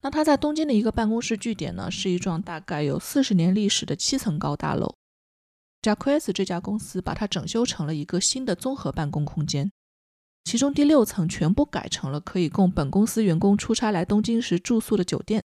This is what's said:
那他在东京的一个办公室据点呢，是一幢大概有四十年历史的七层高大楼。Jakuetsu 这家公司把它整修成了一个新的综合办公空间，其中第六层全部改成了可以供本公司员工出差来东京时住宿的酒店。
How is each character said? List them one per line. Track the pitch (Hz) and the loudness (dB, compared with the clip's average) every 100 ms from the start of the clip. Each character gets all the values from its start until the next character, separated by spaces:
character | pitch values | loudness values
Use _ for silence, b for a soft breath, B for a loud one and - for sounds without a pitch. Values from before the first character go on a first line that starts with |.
那 | 277 | -2
他 | 294 | 0
在 | 311 277 | 4 4
东 | 294 | 2
京 | 302 311 | -2 2
的 | |
一 | 226 | 2
个 | 220 | 2
办 | 220 220 | 0 0
公 | 226 | 0
室 | 233 220 | -2 -4
据 | 233 | -4
点 | 214 156 175 | -4 -6 -6
呢， | 190 | -8
是 | 196 190 | -4 -2
一 | 175 | -2
幢 | 190 165 | -2 -4
大 | 196 160 | -6 -10
概 | - 151 | -8 -4
有 | 151 147 | -2 -2
四 | - 285 | -2 0
十 | 269 | 4
年 | 190 165 | 4 4
历 | 196 202 | 4 2
史 | - | 0
的 | - | -2
七 | - - 269 | -4 -2 -2
层 | 226 151 | -2 -2
高 | 147 147 | -2 -4
大 | 151 | -2
楼。 | - - - _ _ _ _ _ _ _ _ | -2 -2 -6 _ _ _ _ _ _ _ _
Jakuetsu | - 208 - 285 - | 0 0 2 0 0
这 | 185 | -2
家 | 190 175 | -2 -4
公 | 170 214 | -4 -6
司 | - 185 | -6 -8
把 | - | -6
它 | - 208 | -4 -4
整 | - - | -4 -4
修 | 226 | -2
成 | 247 - 151 | -2 -2 -4
了 | |
一 | 156 | -4
个 | 147 175 | -2 0
新 | - 262 | 0 -2
的 | 254 | -2
综 | 175 262 185 | -2 -4 -4
合 | - | -6
办 | 135 151 | -4 -4
公 | 151 | -2
空 | 147 - 147 | -4 -2 -2
间， | 147 143 - _ _ _ _ _ _ | -2 -2 -6 _ _ _ _ _ _
其 | - 233 | -4 0
中 | 277 | 0
第 | 277 | 4
六 | 294 302 | 6 6
层 | 220 - 165 | 4 2 -2
全 | - 151 | 0 0
部 | 202 | 2
改 | 294 - - | 2 -2 -6
成 | - - | -6 -4
了 | 147 | -6
可 | - 190 | -4 -2
以 | 165 | 0
供 | - 185 | 4 2
本 | 185 143 | 4 0
公 | 190 220 | 2 2
司 | - | 2
员 | 214 165 | 2 4
工 | 196 202 | 4 2
出 | - | 2
差 | 220 226 | 0 0
来 | 196 | 0
东 | 180 208 | 2 2
京 | 214 226 | 2 0
时 | 240 175 | 2 -2
住 | - 226 | 2 0
宿 | - 214 | 2 0
的 | |
酒 | 175 - | 0 -4
店。 | - 220 - | -2 -4 -2